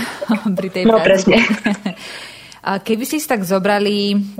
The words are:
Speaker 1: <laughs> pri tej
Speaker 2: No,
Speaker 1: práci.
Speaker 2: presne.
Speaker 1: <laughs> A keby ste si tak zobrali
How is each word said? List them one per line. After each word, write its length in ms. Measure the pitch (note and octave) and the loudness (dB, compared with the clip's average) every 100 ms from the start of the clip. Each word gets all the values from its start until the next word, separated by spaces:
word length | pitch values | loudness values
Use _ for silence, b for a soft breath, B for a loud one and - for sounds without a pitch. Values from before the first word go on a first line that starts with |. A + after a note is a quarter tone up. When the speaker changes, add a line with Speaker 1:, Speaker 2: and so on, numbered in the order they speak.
| A#3 - | -6 -8
Speaker 1:
<laughs> 420 | - G#3+ G#3+ F#3 | -2 -2 0 -2
pri 80 | F#3 | -4
tej 160 | F#3 | 0
Speaker 2:
No, 140 | A3+ A3 | 4 4
Speaker 1:
práci. 320 | F#3+ F#3+ - | 4 4 4
Speaker 2:
presne. 80 | A3+ | 4
Speaker 1:
<laughs> 520 | A#3+ G#3+ G#3+ G3+ F#3+ - B B B B B B - | 2 0 -2 -2 -4 -10 B B B B B B -4
A 160 | G3 | -4
keby 240 | - A3 C4+ | -2 -2 -2
ste 160 | D#4 | -4
si 80 | - | -2
tak 160 | A3+ F3+ | -2 0
zobrali 720 | G3 G3 G#3 G#3 G#3 G3+ G3+ G3 | 0 2 2 2 0 0 0 -2